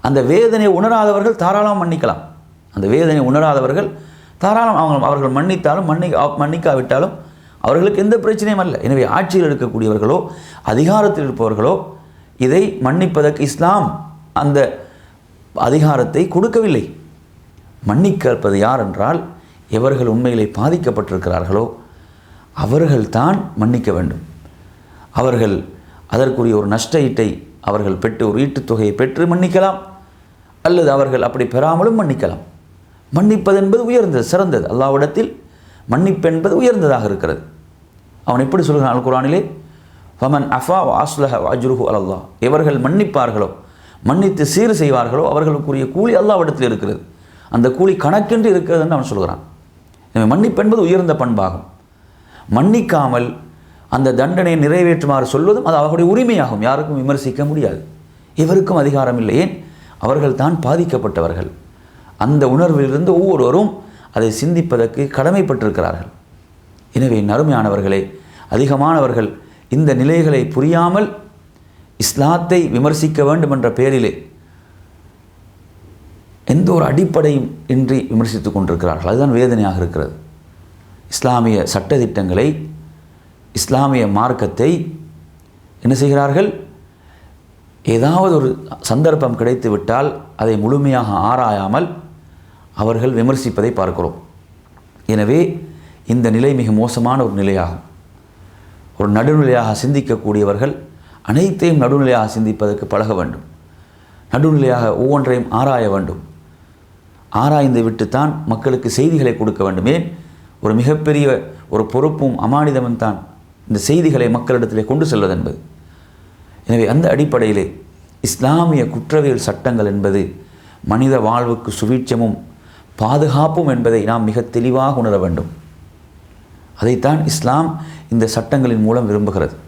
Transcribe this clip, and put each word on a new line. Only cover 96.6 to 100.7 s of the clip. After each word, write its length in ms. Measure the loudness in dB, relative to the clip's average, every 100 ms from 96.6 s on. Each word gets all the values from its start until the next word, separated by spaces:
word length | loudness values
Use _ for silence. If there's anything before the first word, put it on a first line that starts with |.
| 0
மோசமான 460 | 0 0 0 0 0 0
ஒரு 80 | 0
நிலையாகும். 420 | 0 0 -2 -6 -16 -20 -20 -20 -20 -20 -20 -20 -20 -20 -20 -4
ஒரு 100 | 0 2
நடுநிலையாக 580 | 2 4 4 2 0 -2 0
சிந்திக்கக்கூடியவர்கள் 880 | -2 -2 -4 0 0 0 0 -2